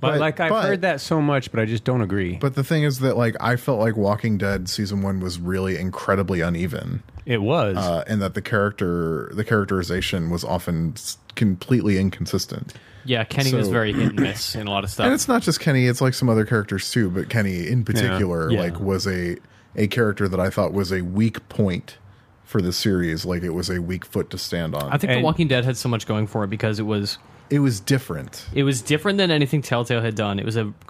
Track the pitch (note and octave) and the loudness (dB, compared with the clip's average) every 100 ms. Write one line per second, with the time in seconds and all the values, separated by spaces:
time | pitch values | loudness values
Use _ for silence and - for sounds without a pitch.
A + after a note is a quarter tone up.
0 | C3 D3 D3+ D3 E3 A3 F#3 G3 F3+ C#3 | 0 2 0 0 0 2 0 0 0 -2
1 | - D#3+ D3 C#3 - A#2 A2 A2+ - B2+ | 0 2 4 2 0 -2 0 0 0 0
2 | G2 G2+ F2+ F2+ C#3 C3+ C3 D#3+ D3 B2+ | 2 0 0 0 -2 0 0 2 2 2
3 | C3 A#2+ A#2 - A#2 B2 - A#2 A2+ G#2+ | 0 2 2 2 0 0 0 2 2 2
4 | G2 G#2 A#2 G2+ G2 G2 F2+ - G2+ G2+ | 2 2 0 0 0 -2 -4 -4 -2 -2
5 | G2 F#2+ F#2 F2 F2 F#2+ F#2+ E2+ F#2 - | -2 -2 -4 -4 -2 -2 0 -2 -4 -4
6 | - F#2+ F2+ F2+ E2+ E2+ F2+ - E2+ F2 | 0 2 2 0 0 0 -2 -4 -6 -8
7 | - - - A#2 G#2 D3+ G#2 G2 F#2 E2 | -8 -16 -2 0 2 2 0 0 0 -2
8 | - G#2+ F#2+ G#2 - G#2+ G2+ - F2+ F2 | -2 -2 -2 -4 -2 0 0 0 0 0
9 | E2 D#2 G1+ G2 A2 A2 G2 F#2+ E2+ F2+ | 0 -2 -4 -6 0 2 2 0 0 -2
10 | - F#2 E2 F2 - F2+ - E2 E2 - | -2 -2 -2 -2 -2 -2 -2 -2 -2 -4
11 | - - _ - G#2+ F2+ - B2 G#2+ F#2+ | -12 -12 _ 0 0 0 0 2 4 2
12 | F#2+ - - F#2+ - - - - - - | 2 0 -2 -2 -4 -8 -10 -16 -20 -18
13 | B2+ A#2+ A2 - C3+ B2 G2+ A2+ G#2+ G#2 | -4 -2 0 0 2 2 2 2 2 2
14 | C3 A#2+ C3+ - - A2+ G#2 G2 G2 - | 2 2 0 0 -6 -4 -2 -2 -2 0
15 | B3 C#4 - A#3 - - E3 C3 B2 A#2+ | 2 2 2 2 2 0 2 4 4 4
16 | C3 - B2+ A2 G#2 A#2 G2+ F#2+ - B2 | 2 2 4 4 4 2 0 -4 -2 0
17 | G2 F#2 - A#2 G2+ F2 D#2+ B2 G#2 G#2+ | 2 0 -2 0 0 -2 0 0 0 2
18 | F#2+ F#2+ F#2+ E2+ D#2+ G#2+ F2 F2 G2 F#2+ | 2 2 0 0 0 2 0 -2 -2 0
19 | G2 F#2 F2 - - - _ - G#2 B2 | 0 -2 -4 -6 -10 -20 _ -2 0 2
20 | G#2+ G2+ G2 F2+ F#2 G#2 F2 G2 F#2 F#2+ | 2 2 0 2 0 2 0 0 -2 -2
21 | F2+ C#3 A2+ - - - G2+ F2 - - | -2 2 2 0 -12 0 0 0 -6 -20
22 | - - _ _ - G#2+ F2+ - A2 F#2 | -20 -20 _ _ -4 0 0 0 0 2
23 | E2+ D#2+ F2+ F2 F2 E2+ F2 F2+ E2+ F2+ | 0 -2 -4 -4 -4 -4 -4 -4 -4 -6
24 | - G2+ E2 F#2 - F2 E2 D2 C#2+ C#3+ | -4 -6 -4 -6 -6 -4 -4 -4 -2 -2
25 | - B2+ D#3 D#3+ D#3 B2+ B2 A#2+ B2+ A2+ | 2 2 2 2 2 2 0 -2 -2 -2
26 | - G#2+ G#2 A2 G2+ G#2+ A2 G#2 G#2+ G#2 | 0 -2 0 -2 -4 -2 -2 -2 0 0
27 | G2+ - - - - C#3+ C#3 G2+ - C3+ | -2 -6 -14 -20 -2 2 2 0 0 0
28 | - D#2 - - - C#3+ C#3 B2+ - D3 | 0 -8 -8 -14 -6 0 2 0 0 0
29 | G3+ G3+ F3+ D3+ C#3 D3+ - A#2+ A#2+ A#2+ | 2 2 2 2 2 0 0 -2 2 0
30 | A2+ G#2+ G#2 G2 G#2+ A2+ G#2+ - | 0 0 0 0 0 -2 -2 -8